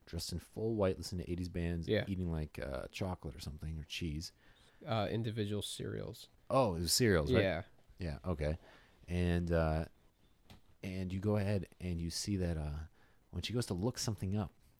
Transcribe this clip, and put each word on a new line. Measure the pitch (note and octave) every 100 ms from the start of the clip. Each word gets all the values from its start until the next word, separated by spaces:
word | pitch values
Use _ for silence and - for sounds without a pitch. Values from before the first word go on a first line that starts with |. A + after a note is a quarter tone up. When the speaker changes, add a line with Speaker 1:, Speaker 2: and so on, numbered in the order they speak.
| -
Speaker 1:
dressed | E2+ -
in | E2+
full | - G#2+ A2 A2
white, | F#2+ F2+
listening | E2+ F2+ -
to |
eighties | F2 F2
bands, | F2+ E2+ E2+ E2
Speaker 2:
Yeah. | G#2 D2+
Speaker 1:
eating, | F#2 F2
like, | D#2+ D#2 -
uh, | B1+ C2 -
chocolate | - F#2+ F#2 D#2+ D2+
or |
something | - D2 D#2+ D#2
or | C#2+
cheese. | - E2+ D2 - - - - - - E3
Speaker 2:
Uh, | A2 G2+
individual | A2 A2+ A2+ G2+ G#2
cereals. | - - - G#2+ G2 - - _ -
Speaker 1:
Oh, | C3+ A#2 E2
it |
was | E2+
cereals, | - A#2 F2 D2+
right? | A2
Speaker 2:
Yeah. | G2 E2 - - - -
Speaker 1:
Yeah, | F2 D2 F2+
okay. | D#2+ D2+ D#2 - - - - -
And, | F2+ F2 F2 E2+
uh, | E2 D#2+ D#2 D#2 - - _ _ _ - - - -
and | G2 F#2 F#2
you | F#2+
go | G#2 G#2
ahead | G2 G#2 - -
and | F2 E2+
you | E2
see | - - G2
that, | F2 D#2+
uh, | D2+ D2+ D#2 - - - _
when | F#2
she | F2
goes | A#2 -
to |
look | F2+ A#2 -
something | - G#2+ F#2+ G#2
up, | F#2 - -